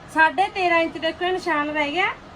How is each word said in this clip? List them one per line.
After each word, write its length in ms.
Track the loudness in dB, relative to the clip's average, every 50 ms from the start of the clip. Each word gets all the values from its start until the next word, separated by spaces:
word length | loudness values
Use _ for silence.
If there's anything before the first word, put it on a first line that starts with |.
| -16 -4 2
ਸਾਢੇ 340 | 2 4 4 4 2 0 0
ਤੇਰਾਂ 300 | 0 0 0 2 4 2
ਇੰਚ, 200 | 2 0 -2 -4
ਦੇਖੋ, 260 | -4 -4 -2 -2 -2
ਇਹ 80 | -2
ਨਿਸ਼ਾਨ 380 | -2 -2 -2 -2 -2 -2 -2 -2
ਰਹਿ 220 | -2 -2 -2 -2
ਗਿਆ। 140 | 0 -2 -2 -2 -4 -8 -14 -20 -20